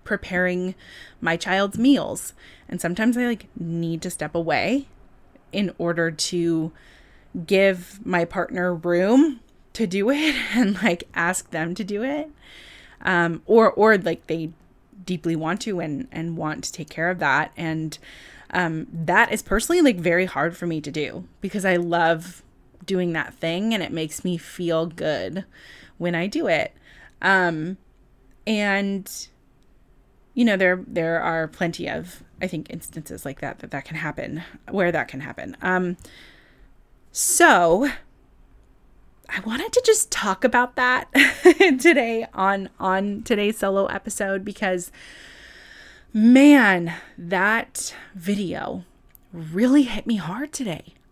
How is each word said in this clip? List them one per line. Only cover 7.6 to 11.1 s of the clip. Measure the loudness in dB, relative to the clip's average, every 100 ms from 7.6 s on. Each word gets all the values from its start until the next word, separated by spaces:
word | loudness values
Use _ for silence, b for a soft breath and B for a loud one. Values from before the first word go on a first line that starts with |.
| 4 2 -8 -14
my | -4 -2
partner | -2 -4 -4 -2 -4
room | -2 0 0 4 4 4 0 _ _ _
to | -6 -4
do | 0 0
it | 0 0 -2
<laughs> | -2
and, | 0 0 2
like, | -2 -2 -6